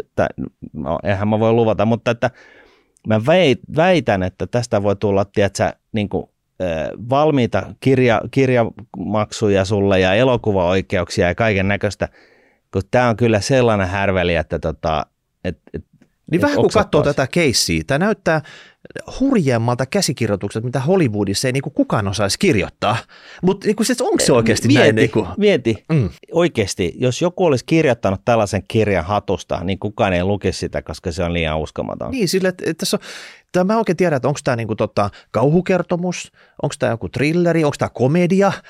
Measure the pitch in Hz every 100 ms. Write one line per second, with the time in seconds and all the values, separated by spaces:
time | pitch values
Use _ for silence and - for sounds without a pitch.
0 | - - 92 - 65 _ - 78 69 82
1 | 90 98 104 107 113 117 110 92 107 117
2 | - 117 - - - - _ _ _ _
3 | - 110 120 180 160 117 - - 175 175
4 | 123 98 92 - 92 120 120 104 101 98
5 | 104 98 98 - 98 - 95 - _ -
6 | 101 85 - _ _ - 92 80 64 50
7 | 117 135 151 143 113 98 - 101 131 131
8 | 127 110 120 - 131 123 110 - - -
9 | 95 107 107 - 107 98 95 104 98 95
10 | 92 101 131 120 110 98 87 95 90 95
11 | 87 - 90 87 113 98 95 101 104 -
12 | 85 _ _ _ _ _ _ 95 - 123
13 | 123 104 120 110 - 135 120 104 92 98
14 | 98 92 87 82 78 80 80 76 82 78
15 | - _ _ _ 90 - _ 85 - _
16 | _ _ - 170 285 285 202 220 190 151
17 | 147 143 131 175 156 107 - 82 78 139
18 | 202 214 - 160 - - - _ - -
19 | - - 269 247 135 117 117 123 131 202
20 | 175 135 110 101 104 113 123 135 131 190
21 | 139 104 98 101 131 131 147 - 269 131
22 | 98 92 98 - 196 110 78 - 98 107
23 | - - - - 175 196 185 214 226 247
24 | 330 403 - 127 113 107 113 120 113 110
25 | 113 113 90 92 208 165 113 110 - 156
26 | 95 - - 165 170 - 98 - 90 -
27 | 123 123 170 - 180 127 - 165 156 117
28 | 98 95 - 113 101 98 - 113 104 95
29 | 82 104 - 92 - 67 87 92 104 -
30 | 104 90 92 101 95 80 82 78 - 82
31 | 92 85 85 87 80 78 76 - 55 50
32 | 57 262 175 190 185 185 - 165 - 196
33 | - - - - _ 180 185 220 220 165
34 | 175 139 127 147 - 117 110 107 110 -
35 | 101 - _ 104 135 175 180 180 - 175
36 | 180 - - _ _ - 147 - 117 113
37 | 90 - 147 175 170 165 147 - 104 -
38 | 127 170 175 190 196 -